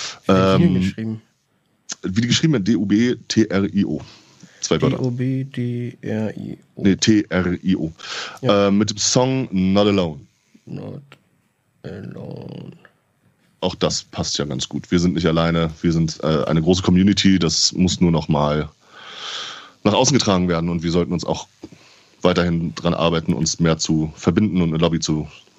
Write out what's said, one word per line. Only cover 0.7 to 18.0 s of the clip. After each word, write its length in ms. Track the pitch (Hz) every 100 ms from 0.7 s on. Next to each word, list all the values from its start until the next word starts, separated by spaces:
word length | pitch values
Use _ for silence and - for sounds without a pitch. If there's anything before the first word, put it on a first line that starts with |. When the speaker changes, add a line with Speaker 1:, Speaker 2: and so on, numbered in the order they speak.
Speaker 2:
Ähm, 0 |
Speaker 1:
geschrieben? 480 | 92 95 104 110 110 - _ _ _ _ _ - -
Speaker 2:
wie 180 | 90 95
die 80 | 120
geschrieben 240 | 110 165
werden, 120 | 131
D 120 | 95 113
U 100 | 101
B 300 | 104 123 - -
T 180 | 113 110
R 180 | 98 98
I 100 | 98
O. 180 | 90 73 - - _ _ - _
Zwei 200 | - -
Wörter. 160 | 139 123
Speaker 1:
D 40 |
O 80 | 127
B 340 | 120 127 131
D 520 | 135 127 120 120 120 -
R 340 | - 110 107 -
I 220 | 104 - _ -
O. 60 |
Speaker 2:
Nee, 140 | 98 90
T 300 | - 104 -
R 260 | 92 90 87
I 120 | 90 95
O. 160 | 80 - - - - -
Speaker 1:
Ja. 260 | 127 101 101
Speaker 2:
Äh, 20 |
mit 200 | 101 107
dem 80 | 104
Song 500 | - 127 127 131 127
Not 360 | 95 92 98 104
Alone. 320 | 98 85 71 - _ _ _ -
Speaker 1:
Not 360 | 95 104 98 - - _ _ _ _ _ _
Alone. 880 | - - - - - - - - - - - _ _ _ _ _ _ _
Speaker 2:
Auch 140 | 92
das 300 | 87 82 -
passt 340 | - - 85 -
ja 60 |
ganz 240 | 73 65 -
gut. 220 | 73 -
Wir 100 | 87
sind 140 | 90
nicht 120 | 82 82
alleine. 440 | 82 82 85 82 80
Wir 120 | 87
sind, 260 | 82 80 -
äh, 220 | 76 76
eine 180 | - 80
große 200 | 80 92
Community. 560 | - 90 98 98 98 92
Das 340 | 82 - -
muss 280 | - 90 -